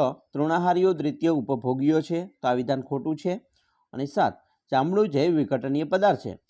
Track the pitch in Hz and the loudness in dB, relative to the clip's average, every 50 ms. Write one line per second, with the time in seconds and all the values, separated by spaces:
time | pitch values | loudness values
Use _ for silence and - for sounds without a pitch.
0 | 139 131 - - _ _ - 139 147 160 165 175 175 180 175 180 185 190 180 151 | 2 0 0 -4 _ _ -4 -2 0 0 0 2 2 2 2 4 4 2 2 0
1 | 143 147 127 - 160 165 160 143 110 135 139 127 131 127 131 131 139 147 160 156 | -2 -4 -2 0 0 2 2 2 0 -2 -4 -2 -2 -2 -2 2 2 2 2 2
2 | - - 165 170 180 202 - _ - 127 123 127 123 127 135 131 123 - 143 131 | 2 0 -4 -4 -4 -8 -12 _ -2 0 0 0 0 -2 -2 -4 -4 -6 -8 -6
3 | - 160 156 147 - 180 180 233 - _ _ _ _ _ _ _ _ _ - 127 | -4 -4 -6 -4 -4 -6 -6 -6 -8 _ _ _ _ _ _ _ _ _ -8 -8
4 | 143 143 - 208 160 101 - - _ _ _ _ _ _ 139 131 139 165 190 208 | -8 -4 -2 0 0 0 -2 -6 _ _ _ _ _ _ 0 0 0 2 2 2
5 | 214 185 147 135 151 180 170 151 135 - 135 120 - 135 139 147 160 147 185 190 | 2 2 2 2 2 2 2 2 0 0 -2 -4 -2 -2 -2 -2 -2 -2 0 2
6 | 202 202 151 - - 107 90 - _ | 2 2 2 0 -4 -10 -12 -12 _